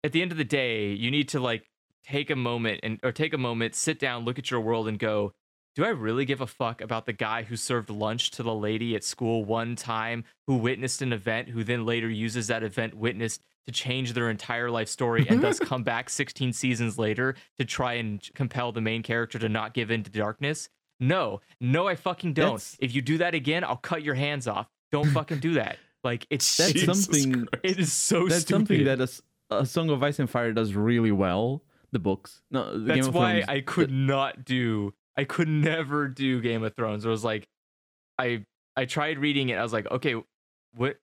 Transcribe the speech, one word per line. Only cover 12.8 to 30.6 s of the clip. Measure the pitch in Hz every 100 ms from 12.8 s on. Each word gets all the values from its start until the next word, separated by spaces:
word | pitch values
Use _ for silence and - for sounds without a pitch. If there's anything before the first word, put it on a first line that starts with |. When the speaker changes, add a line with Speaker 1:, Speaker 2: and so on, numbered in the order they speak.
| 113
Speaker 1:
witnessed | 107 113 104 113 - _ _ -
to |
change | 120 127 127 123
their | 120 117
entire | 107 - 117 120
life | 117 110
story | - 123 117 123
and | 240
thus | 381 359
Speaker 2:
<laughs> | 349
Speaker 1:
come | 127
back | 117 117 127
sixteen | - 139 - 127
seasons | 113 127 117 117 107
later | 107 107 131 131 - -
to |
try | 120 - 123
and | 120 110 104
ch-, | -
compel | - 131 123 123
the | 113
main | 110 113
character | 107 117 117 113
to | 110
not | 107 110
give | 123 110
in | 113
to | 101
darkness"? | 107 104 110 143 151 - _ _ _
No. | 127 185 123 101 _ _
No, | 123 151 196
I | 170
fucking | 185 175 175
don't. | 143 165
Speaker 2:
That's | 110 - -
Speaker 1:
If | 127
you | 131
do | 127 160
that | 170
again, | 165 135 165
I'll | 180 123
cut | - 165
your | 151
hands | 131 143 147 120
off. | 101 110 _ _
Don't | 147 151
fucking | 143 151 151
do | 156
that. | 151 101 - _ _
Like, | 123 120 -
it's | 139 - -
Speaker 2:
That's | 160
Speaker 3:
Jesus | 160 170 190
Speaker 2:
something | 190 151 135 127 117
Speaker 3:
Christ. | -
Speaker 1:
it | 185 185
is | 170
so | - - 170 180
Speaker 2:
That's | 170
Speaker 1:
stupid. | 165 196 214
Speaker 2:
something | 156
that | 139 131
a |
s-, | 123 - _ _ _
a | 107 135
Song | 170 160
of | 139
Ice | 143 143
and | 131
Fire | 123 117
does | 113